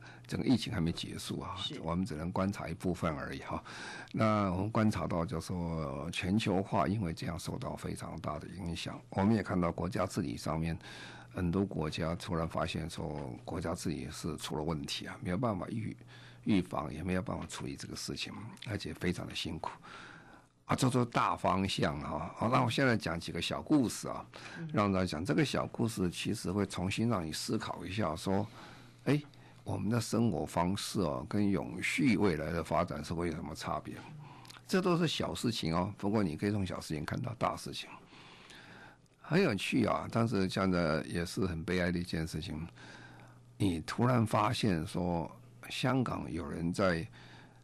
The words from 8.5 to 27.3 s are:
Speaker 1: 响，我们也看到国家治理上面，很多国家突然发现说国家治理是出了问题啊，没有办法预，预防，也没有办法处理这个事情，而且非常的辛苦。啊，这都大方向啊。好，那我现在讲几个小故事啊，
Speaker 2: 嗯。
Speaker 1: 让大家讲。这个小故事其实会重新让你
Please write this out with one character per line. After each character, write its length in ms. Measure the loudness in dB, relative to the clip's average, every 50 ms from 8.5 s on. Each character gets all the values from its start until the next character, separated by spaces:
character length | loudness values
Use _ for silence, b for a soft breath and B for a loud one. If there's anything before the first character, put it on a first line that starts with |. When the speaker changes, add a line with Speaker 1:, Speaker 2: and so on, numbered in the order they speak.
| -10 -8 -6 -6 -6
Speaker 1:
响， 240 | -6 -6 -8 -10 -10 -14 -4
我 140 | 2 4 6
们 120 | 6 6
也 60 | 4
看 180 | 4 2 2 2
到 120 | 2 2
国 180 | 0 0 -4 -2
家 160 | 0 0 -2
治 160 | 0 0 -2
理 160 | -2 -2 -4
上 220 | -4 -2 -2 -2 0
面， 180 | 0 0 -2 -4 B B B B B B B B B B -6
很 160 | -2 0 2
多 160 | 2 2 2
国 240 | 0 0 -2 -2 -2
家 240 | -2 -2 -2 -2 -2
突 220 | -4 -4 -2 -2
然 120 | -2 -2
发 180 | -2 0 -2 -2
现 200 | -2 -2 -4 -4
说 460 | -6 -6 -6 -6 -6 -6 -6 -6 -8 -8 -10 -8
国 160 | -8 -6 -4
家 140 | -4 -4 -4
治 160 | -4 -4 -4
理 220 | -4 -4 -6 -8
是 240 | -10 -8 -6 -6 -6
出 180 | -6 -8 -6 -6
了 60 | -4
问 180 | -2 -2 -2 -2
题 280 | -4 -6 -6 -6 -8
啊， 100 | -10 -10 -6 -4
没 80 | -2
有 60 | -2
办 200 | 0 0 0 0
法 80 | -2 -4 -4
预， 260 | -4 -6 -6 -6 -8 -10 B B B B B B B B 0
预 180 | 4 4 4
防， 320 | 4 2 -2 -4 -4 -4 -6
也 80 | -4
没 120 | -2 0 0
有 80 | 0
办 180 | 0 -2 -4 -4
法 60 | -4
处 180 | -6 -8 -8 -8
理 100 | -8 -8
这 120 | -8 -10
个 80 | -10 -10
事 200 | -8 -6 -6 -6
情， 160 | -6 -6 -8 -8 -10 -12 -12 -12 -12 -6 -6
而 80 | -6
且 160 | -4 -4 -8 -6
非 180 | -2 -2 -2
常 140 | 0 -2 -6
的 80 | -6 -6
辛 240 | -6 -6 -4 -6
苦。 140 | -6 -6 -8 -10 B B B B B B B B B B B B B B B _ _ _
啊， 80 | -2 0
这 160 | 2 2 4
都 140 | 4 4 2
大 320 | 2 2 2 2 4 2
方 320 | 2 2 2 4 4 2
向 320 | 2 2 2 2 2 2 0
啊。 320 | -4 -4 -4 -4 -4 -6 -4
好， 100 | -2 2
那 160 | 4 4 4 4
我 60 | 4
现 180 | 4 4 6
在 80 | 6 4
讲 240 | 4 2 0 -2 -2
几 140 | -4 -4 -4
个 80 | -2
小 200 | -2 -2 -2 -4
故 280 | 2 6 6 6 6 4
事 180 | 2 -2 -4
啊， 180 | -6 -6 -6 -8 -12 B B B B B
Speaker 2:
嗯。 120 | -10 -8 0
Speaker 1:
让 180 | 2 4 4 6 6
大 60 | 4
家 60 | 4
讲。 200 | 2 0 -2 0
这 100 | 2 4
个 80 | 4 4
小 240 | 4 2 0 0
故 220 | 0 0 0 0 0
事 200 | 2 2 0 0
其 240 | 0 0 -2 -2 -2
实 160 | -2 -2 0
会 160 | 2 2 2
重 240 | 0 0 0 0 0
新 200 | 2 2 2 2
让 120 | 2 2
你 120 | 0 -2